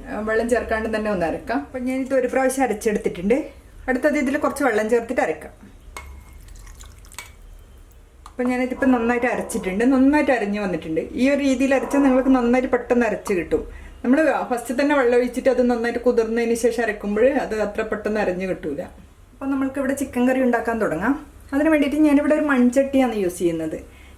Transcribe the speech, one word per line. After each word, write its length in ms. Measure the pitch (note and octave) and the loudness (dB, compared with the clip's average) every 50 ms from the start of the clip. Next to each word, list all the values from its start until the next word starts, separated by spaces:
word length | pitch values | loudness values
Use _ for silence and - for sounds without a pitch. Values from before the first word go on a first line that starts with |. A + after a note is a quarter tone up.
| - - | -12 -10
ആ, 100 | F#3+ G#3 G#3+ A3 | -8 -6 -4 -2
വെള്ളം 180 | A3 A3+ A#3 A#3+ | -2 0 0 0
ചേർക്കാണ്ട് 360 | B3 G#3+ G#3 - A3 A3 A3 A3 A3 | 0 0 0 -2 -4 -4 -4 -4 -4
തന്നെ 120 | G#3+ G#3+ G#3+ G#3 | -4 -2 -2 -2
ഒന്ന് 120 | F3 E3 D#3 | -2 -2 -2
അരക്കാം. 280 | - - - - A#3 C#4 - | -4 -6 -6 -4 -6 -6 -6
അപ്പം 160 | - - B3+ B3 B3+ | -6 -8 -6 -4 -4
ഞാനിത് 260 | C4 C4+ C4 C4 C4+ C4 | -2 -4 -2 0 0 0
ഒരു 80 | B3 A#3+ | 0 0
പ്രാവശ്യം 320 | A#3+ C4 C4 B3+ B3+ C4+ C4 | 0 0 0 0 0 0 0
അരച്ചെടുത്തിട്ടുണ്ട്. 720 | A3 G#3 G#3 - A3 G3+ G3+ - F#3+ - F3 F3 G3+ B3 D#4 - - - - - - - - - C4 | 0 0 -2 -2 -2 -2 0 -2 -4 -4 -2 0 0 0 0 -2 -6 -12 -20 -20 -20 -20 -10 -4 -4
അടുത്തത് 280 | B3+ B3+ D#4 D4+ - D4+ | -2 0 0 0 0 0
ഇതിൽ 120 | C4 C4 C#4 D4 D4 | 0 0 0 0 -2
കുറച്ച് 200 | C#4 - - C#4+ B3 | -2 -2 0 0 0
വെള്ളം 180 | G#3+ G#3+ A3 A3 | 0 0 0 2
ചേർത്തിട്ട് 300 | A#3+ A#3 A3+ - B3 D4+ B3+ | 2 0 0 0 -2 -2 0
അരക്കാം. 260 | D#3+ - - - - - - - - - - - - - - - - - - - - - - - - - - - - - - - - - - - - - - - - - - - - - - - - - - - - - - - - _ - - - | -2 -2 -6 -8 -18 -20 -20 -20 -20 -20 -20 -20 -18 -16 -16 -16 -16 -18 -20 -20 -20 -20 -20 -20 -20 -20 -20 -20 -20 -20 -20 -20 -20 -20 -20 -20 -20 -18 -18 -18 -18 -20 -20 -20 -20 -20 -20 -20 -20 -20 -20 -20 -20 -20 -20 -20 -20 _ -20 -20 -14
അപ്പം 160 | - - B3 B3 | -8 -4 -4 -2
ഞാനിതിപ്പോൾ 360 | B3 B3 B3+ B3 B3+ - C4+ B3+ B3+ | -2 -2 -2 -4 -2 0 2 2 2
നന്നായിട്ട് 340 | A#3 A3+ A#3 A#3+ A#3+ B3+ A#3+ G#3 | 2 2 0 0 0 0 -2 -2
അരച്ചിട്ടുണ്ട്. 500 | - - - - G#3 - F#3 F#3 G#3 A#3+ C4 C4+ | -2 -6 -6 -6 -6 -4 -4 -2 2 2 4 4
നന്നായിട്ട് 360 | B3+ C4+ C#4 D4 D4+ C#4 C#4 B3+ A3+ | 4 4 4 4 4 4 2 2 0
അരഞ്ഞു 240 | G#3 G3+ G3+ G#3 G3+ | 0 -2 -2 -2 -2
വന്നിട്ടുണ്ട്. 360 | F#3 F3+ D#3+ - E3 D#3+ - - - - - | -2 -4 -4 -4 -4 -4 -4 -4 -4 -2 0
ഈ 40 | B3 C#4 | 2 2
ഒരു 80 | C#4+ C4+ C#4+ C4+ | 2 2 2 2
രീതിയിൽ 260 | C4 A#3+ C#4 C4 C#4 B3+ | 2 2 2 2 2 0
അരച്ചാൽ 240 | B3+ - C#4+ C#4 C#4+ | 0 0 2 2 4
നിങ്ങൾക്ക് 260 | C4+ B3+ C4 B3+ C4+ C4 B3+ | 4 4 4 4 4 4 4
നന്നായിട്ട് 320 | A#3 A#3+ B3 B3+ B3 B3+ - | 4 4 2 2 2 0 -2
പെട്ടെന്ന് 300 | - - - B3 A#3+ A#3 G#3+ | -2 0 2 2 2 2 0
അരച്ച് 240 | F#3+ - - - G3+ F3 | -2 -4 -4 -2 -2 -2
കിട്ടും. 220 | D#3 - E3 D3 - - - - - - - - | -2 0 -2 -2 -2 -4 -14 -16 -18 -18 -14 -4
നമ്മൾ 160 | - A#3+ C4 D#4 D#4+ C#4 - - F#3 - | 0 2 4 4 4 2 2 0 -2 -4
ഫസ്റ്റ് 220 | B3+ - - - A#3+ B3+ | -4 -4 -4 -4 -2 0
തന്നെ 140 | C#4 D4 D4 C#4 | 2 2 2 4
വെള്ളം 180 | B3 A#3+ B3 B3 | 4 4 4 4
ഒഴിച്ചിട്ട് 320 | B3 A#3+ - C4 - C4+ A#3+ | 2 0 -2 0 2 2 2
അത് 80 | B3 B3 A#3+ | 4 2 2
നന്നായിട്ട് 300 | A#3+ A3+ A3+ A#3+ A#3+ B3 - | 2 0 0 -2 -2 0 0
കുതിർന്നതിന് 500 | B3+ A3+ A#3 A3 A3 A3+ A#3 A#3 A3+ A#3 A#3 - | 2 2 2 2 0 0 -2 0 0 0 2 0
ശേഷം 180 | A#3 A3 A#3+ A3+ | 0 0 0 -2
അരക്കുമ്പോൾ 380 | A3 G3+ - - G3+ G#3 G#3+ B3 C4+ D4 B3 F#3 | -2 -4 -4 -4 -2 0 4 4 4 4 2 -2
അത് 100 | - A3 G#3+ G3+ | -2 -2 -2 -2
അത്ര 160 | G3+ - A3 A3 - | -4 -2 -4 -4 -4
പെട്ടെന്ന് 280 | G#3+ G#3 - G#3+ G#3+ G#3+ G3 | -4 -4 -4 -4 -2 -2 -2
അരഞ്ഞു 240 | F3+ F3+ F3+ F#3+ F#3 | -2 -2 -2 -4 -4
കിട്ടൂല. 320 | E3+ E3 - D#3 C#3 D#3+ F3+ - - - - - - - - - | -6 -6 -6 -8 -6 -8 -8 -12 -14 -20 -20 -20 -20 -20 -20 -20
അപ്പം 180 | - - C#4 C4+ | -14 -8 -6 -4
നമ്മൾക്കിവിടെ 420 | C#4 C4+ C4+ C4 C4+ C#4+ C4 B3+ C#4 - | -2 -2 -2 -4 -4 -4 -2 -2 -2 -2
ചിക്കൻ 220 | D4 - - B3 B3 C4 | -4 -4 -2 0 2 2
കറി 120 | C4 C4 B3+ | 2 2 2
ഉണ്ടാക്കാൻ 300 | A#3+ A#3 A3+ A3 A#3 A#3 A3 | 2 2 0 0 -2 -2 0
തുടങ്ങാം. 320 | G3+ - D#3 E3 G3 B3 C#4 D4+ - - - - - - C#4 | -2 -2 -2 -2 0 -2 -2 -2 -4 -16 -20 -20 -12 -4 -2
അതിന് 140 | C#4+ D4+ D#4+ | 0 2 4
വേണ്ടിയിട്ട് 260 | D#4 D4 C#4+ C4 D4 D4+ D#4 | 4 2 2 2 2 4 4
ഞാനിവിടെ 280 | D4 C#4 C#4+ D4 D4 D4+ D#4 | 6 6 4 4 4 2 2
ഒരു 60 | D4+ D4 | 2 2
മൺചട്ടിയാണ് 640 | C4+ B3 B3 B3 B3 C4+ C4+ C4+ - C4+ C4 A#3 A3 G#3 F#3+ | 4 4 4 4 4 4 2 4 4 2 2 2 0 0 -2
യൂസ് 140 | F3 F3 - | -2 -2 0
ചെയ്യുന്നത്. 360 | F#3 E3+ E3 D#3+ D#3+ D#3 - - - - - - - - - | -2 0 0 -2 -4 -6 -6 -8 -12 -14 -20 -20 -20 -20 -20